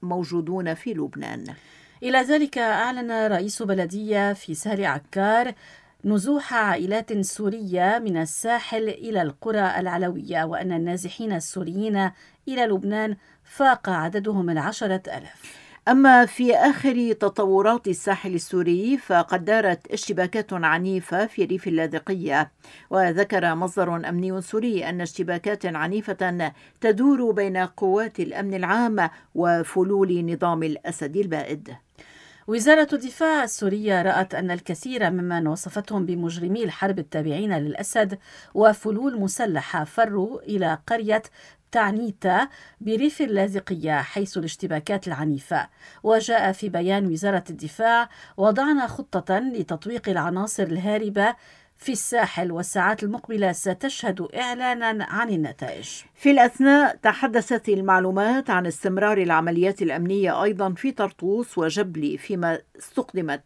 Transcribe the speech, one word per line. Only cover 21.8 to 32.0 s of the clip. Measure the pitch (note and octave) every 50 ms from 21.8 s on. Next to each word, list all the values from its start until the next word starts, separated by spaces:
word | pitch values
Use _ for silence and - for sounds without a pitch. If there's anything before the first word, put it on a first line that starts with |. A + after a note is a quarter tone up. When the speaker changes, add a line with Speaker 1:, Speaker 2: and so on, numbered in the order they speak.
| E3 D3+ D#3+ D#3 - - F#3+ F3+ E3 D3+ C#3 D3+ D3+ - _ _ - - - - - -
Speaker 1:
وذكر | - F#3+ F#3 F3 D#3+ F#3 G3+ G3+ G#3 F#3 F3 E3+ D#3+
مصدر | E3 F3 E3+ - G3+ F#3 F3+ E3+
أمني | E3+ - D#3 F3 F3 F#3 F#3 F#3 F#3+
سوري | F3+ - - A3 A#3 A#3+ G#3+ F3+ - D#3+
أن | F3 F3+
اشتباكات | F3 E3 - - F3+ F3+ F3 E3+ - G3+ G#3 - -
عنيفة | F3+ D#3+ D3+ D#3 E3+ G3 G#3+ G#3 G#3+ F#3+ - F#3+ F3+ F3 F3 D#3+ D3 - - - - _ _
تدور | - A3 G#3 G#3 C4 C#4+ C#4 B3+ B3 A3+
بين | G3 G3+ G3+ G3 F#3 F#3
قوات | F#3 F3+ - - G3+ F#3 F#3+ G#3 A3+ A3 - -
الأمن | E3+ - - F#3 G3 G3 F#3+
العام | F#3 F3+ F3 G3+ A#3 A#3+ A3+ A3 F#3+ E3+ D#3+ - - - _ -
وفلول | D#3+ F3 E3+ E3+ E3+ D#3+ - - F#3+ F#3 F#3+ G3+ G3 F#3+ F#3 F3+ F3 E3+
نظام | E3 E3 D3 F3+ F3 E3+ E3 D#3+
الأسد | D#3+ D3 - - E3+ E3 - D#3 C#3 D3+ G3+
البائد. | G#3 F3 D#3+ D3+ C#3 - D3+ D3 - - B2 - _ _ _ -